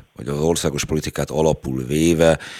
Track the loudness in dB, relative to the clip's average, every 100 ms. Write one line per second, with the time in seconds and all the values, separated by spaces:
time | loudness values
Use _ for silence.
0 | -10 -14 -8 -2 0 0 -2 -4 -4 -4
1 | -4 -6 -4 0 2 0 -2 -6 -2 2
2 | 4 4 4 4 -2